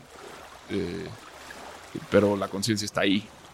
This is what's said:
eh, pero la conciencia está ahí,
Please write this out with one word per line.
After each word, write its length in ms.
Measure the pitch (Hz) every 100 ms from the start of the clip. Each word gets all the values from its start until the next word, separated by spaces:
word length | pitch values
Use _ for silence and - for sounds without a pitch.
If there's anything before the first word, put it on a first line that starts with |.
| - - - - - - -
eh, 360 | 98 87 87 85 113 - - - - - - - - -
pero 260 | 101 101 101
la 120 | 98
conciencia 360 | 95 101 107 104
está 140 | -
ahí, 240 | 98 104 107 - -